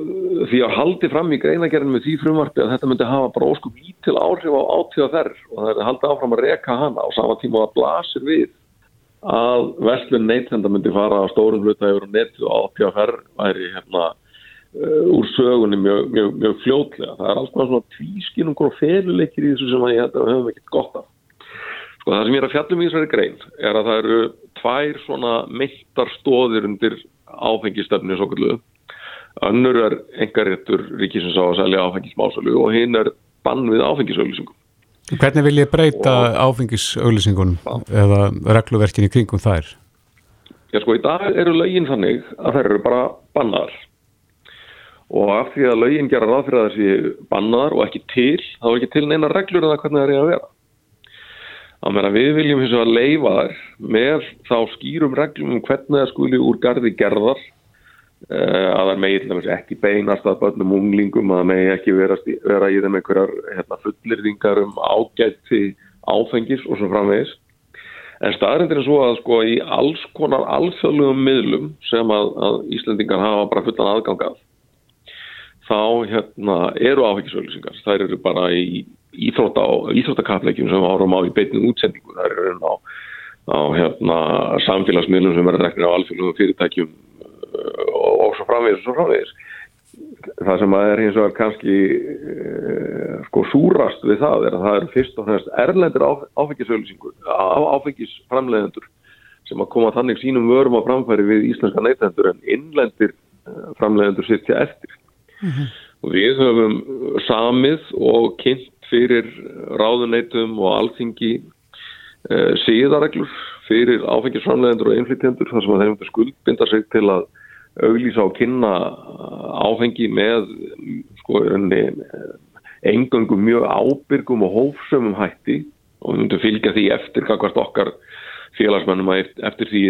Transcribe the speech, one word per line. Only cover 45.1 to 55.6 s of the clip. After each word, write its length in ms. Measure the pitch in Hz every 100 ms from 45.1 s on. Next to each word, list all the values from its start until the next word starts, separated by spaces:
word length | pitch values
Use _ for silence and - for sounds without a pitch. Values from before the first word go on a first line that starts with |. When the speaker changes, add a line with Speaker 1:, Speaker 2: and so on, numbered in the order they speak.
| - 101
Speaker 1:
af 240 | 104 127
því 100 | - 131
að 140 | 113
lögin 300 | 120 151 135
gera 160 | 123 110
ráð 180 | 131 139
fyrir 140 | 127
að 60 | 107
þær 100 | 104
séu 380 | 101 98 - - -
bannaðar 460 | 101 104 120 147
og 100 | - 104
ekki 160 | - -
til, 360 | - 123 151 - -
þá 80 | 117
er 100 | 120
ekki 140 | 123
til 140 | 151 147
neina 240 | 156 151
reglur 340 | 165 190 175
um 80 | 160
það 80 | 147
hvernig 200 | 151 147
þær 100 | 139
eiga 80 | 139
að 80 | 156
vera. 200 | 175 - _ _ _ _ _ _ - - - - - - _
Á 80 | -
meðan 240 | 101 98
við 140 | 104 135
viljum 260 | 151 151 139
hins 140 | 131
vegar 180 | 120 117
leyfa 400 | 117 131 156 123
þær 220 | 92 - - - _ 107
með 380 | 110 127 151 - -
þá 140 | - 120 110
skýrum 460 | - 131 156 151 131
reglum 380 | 151 151 147
um 80 | 120